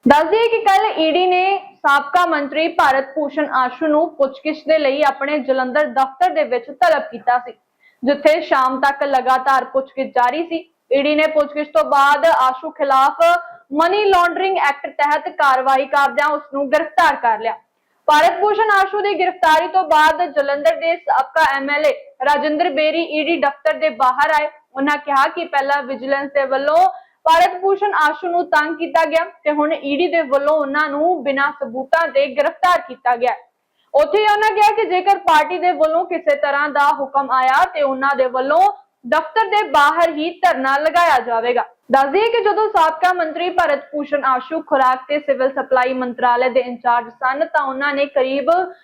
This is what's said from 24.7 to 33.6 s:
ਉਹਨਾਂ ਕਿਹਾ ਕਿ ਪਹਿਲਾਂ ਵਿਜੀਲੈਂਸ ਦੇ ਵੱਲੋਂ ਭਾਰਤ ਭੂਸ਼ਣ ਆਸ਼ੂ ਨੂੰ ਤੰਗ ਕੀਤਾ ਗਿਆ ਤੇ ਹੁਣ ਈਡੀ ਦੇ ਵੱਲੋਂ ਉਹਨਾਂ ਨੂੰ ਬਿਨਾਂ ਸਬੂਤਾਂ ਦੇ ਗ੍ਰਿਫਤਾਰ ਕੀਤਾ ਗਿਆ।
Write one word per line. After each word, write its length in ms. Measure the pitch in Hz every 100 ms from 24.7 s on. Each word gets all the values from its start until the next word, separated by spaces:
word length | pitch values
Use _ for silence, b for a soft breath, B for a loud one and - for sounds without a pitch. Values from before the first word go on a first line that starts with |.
| 262
ਉਹਨਾਂ 200 | 277 294
ਕਿਹਾ 320 | 294 277 302
ਕਿ 160 | 349
ਪਹਿਲਾਂ 380 | 320 277 277 285
ਵਿਜੀਲੈਂਸ 480 | 254 262 262 277 285
ਦੇ 100 | 277
ਵੱਲੋਂ 320 | 262 269 285 320 370 B B B
ਭਾਰਤ 360 | - 330 359 359
ਭੂਸ਼ਣ 340 | 381 392 403
ਆਸ਼ੂ 340 | - 302 302 359
ਨੂੰ 180 | 349 349
ਤੰਗ 300 | 302 302 311
ਕੀਤਾ 280 | 320 320
ਗਿਆ 200 | 320 320
ਤੇ 280 | 339 - 294
ਹੁਣ 200 | 294 302
ਈਡੀ 360 | 320 277 285 349
ਦੇ 140 | 285
ਵੱਲੋਂ 320 | 285 277 285
ਉਹਨਾਂ 340 | 311 277 285 302
ਨੂੰ 360 | 285 330 349
ਬਿਨਾਂ 280 | 269 269 285
ਸਬੂਤਾਂ 560 | 285 240 247 269 - 320
ਦੇ 180 | 269 277
ਗ੍ਰਿਫਤਾਰ 540 | 269 294 - 359 349
ਕੀਤਾ 360 | - 254 247 240
ਗਿਆ। 180 | 240 214 - _